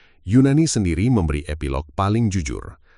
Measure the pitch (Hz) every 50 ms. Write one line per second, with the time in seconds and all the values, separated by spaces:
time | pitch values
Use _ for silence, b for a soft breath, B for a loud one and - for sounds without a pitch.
0 | b b b b b 90 101 127 135 135 139 151 165 151 - 117 98 87 80 78
1 | 98 127 131 107 87 76 71 73 73 - 73 78 73 69 67 67 69 - - -
2 | 98 101 107 117 117 107 90 98 78 71 57 50 50 - - - b b b